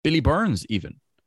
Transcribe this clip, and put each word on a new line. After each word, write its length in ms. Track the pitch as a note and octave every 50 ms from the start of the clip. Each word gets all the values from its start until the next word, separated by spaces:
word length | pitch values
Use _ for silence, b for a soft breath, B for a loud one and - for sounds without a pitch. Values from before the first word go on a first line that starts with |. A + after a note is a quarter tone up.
Billy 180 | - D#3 D#3+ D#3+
Burns," 440 | A#2 C3+ D#3 F#3+ A3+ G3 A2+ F2 - -
even. 300 | A2 F#2 D2+ - - - _ _ _ _ _